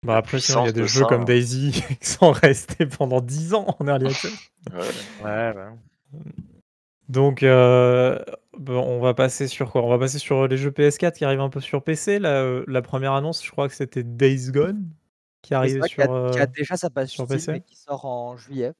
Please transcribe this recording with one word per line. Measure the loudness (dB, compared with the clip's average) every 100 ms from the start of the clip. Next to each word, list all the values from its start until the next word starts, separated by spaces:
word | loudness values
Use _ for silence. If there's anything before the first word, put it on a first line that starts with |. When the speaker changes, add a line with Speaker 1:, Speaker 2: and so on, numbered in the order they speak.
Speaker 1:
Bah, | 2 0
Speaker 2:
La |
Speaker 1:
après, | 0 -4
sinon, | 0 0
il | 0
y |
a |
Speaker 2:
puissance |
Speaker 1:
des | 0
Speaker 2:
de | 0
Speaker 1:
jeux | 2 4
Speaker 2:
ça, |
Speaker 1:
comme | 2
Speaker 2:
hein. | 4
Speaker 1:
Daisy | 2 2 -2 -2
<laughs> | -2 -6 -8
qui | -8
sont | 6 6
restés | 8 4 4 -2 -4 -4
pendant | -2 0 0
dix | -2 -6 -2
ans | -2 -2 -4
en | -2
early | 0 0
access. | -2 -6 -10 -18 _ -14
Speaker 2:
<laughs> |
Ouais. | -8 -8 -8 -12 -12
Speaker 3:
Ouais, | -6 -4 -4 -6
ouais. | -14 -20 _ _ _
Speaker 1:
Mmh. | -18 -16 -16 -20 _ _ _ _ _ -6
Donc, | 2 2 4
heu, | 6 8 8 8 6 4 2 0 -8 -16 _ -16
bon, | -6 -4
on | -2 0
va | 0
passer | 2 0 0 -8
sur | -6 -2
quoi ? | 0
On | 2
va | 2
passer | 0 -4
sur, | -2 0
heu, | 2
les | 0
jeux | -2
P | 2
S | 2 2
quatre | -2 -2
qui | -2
arrivent | 0
un | -2
peu | -6
sur | -6 -6
P | -4 -4
C. | -2 0
La, | 0 0
heu, | 0 -4 -2
la | -4
première | -4 -4 -2
annonce, | -2 -2 -6 -8
je |
crois | -4 -4
que | -4
c'était | -8 -6
Days | -8 2 2 2 -2
Gone, | -2 -2 -2 -10 -14 _ _ _ _
qui | _ 0
Speaker 3:
C'est | 0
Speaker 1:
arrivait | -2
Speaker 3:
ça, | -4
qui | 0
a, | 0
Speaker 1:
sur, | 0 -2
Speaker 3:
qui | 0
a | -2
Speaker 1:
heu, | -4
Speaker 3:
déjà | -6 -6
sa | -6
page | -6 -6
Speaker 1:
sur | -6 -6
Speaker 3:
Steam |
Speaker 1:
P | -4
C. | -4 -8
Speaker 3:
et |
qui | -10 _
sort | -12 -10 -8
en | -10 -10 -14
juillet. | -14 -6 -6 -8